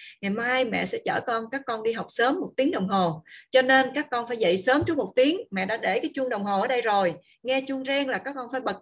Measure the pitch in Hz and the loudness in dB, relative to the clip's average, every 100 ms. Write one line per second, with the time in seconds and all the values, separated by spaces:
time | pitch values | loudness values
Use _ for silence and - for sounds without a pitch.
0 | - - 196 214 240 262 240 185 185 226 | -20 -8 -4 -2 0 0 2 0 -2 -4
1 | 208 202 240 226 226 269 269 226 220 226 | -2 -2 -2 -4 -4 -8 -6 -4 -2 -4
2 | - - 240 349 190 - 269 294 190 196 | -4 0 2 2 -2 0 0 0 0 2
3 | 175 160 - - - 262 254 269 254 269 | 2 -2 -10 -20 2 4 6 4 4 -2
4 | 294 240 233 233 185 185 214 285 339 302 | -4 -4 -4 0 2 2 2 2 2 0
5 | 190 - 277 370 - 190 190 226 - 214 | 0 4 4 2 -4 -4 -4 -2 -2 -2
6 | 302 - 254 214 202 196 240 247 233 202 | -2 -4 -4 -2 -2 0 0 0 2 2
7 | 185 156 - _ 240 269 269 269 262 277 | 2 -2 -10 _ -2 -2 -2 -4 -2 -2
8 | 269 202 269 285 233 254 214 190 | -2 -4 -6 -10 -8 -6 -4 -4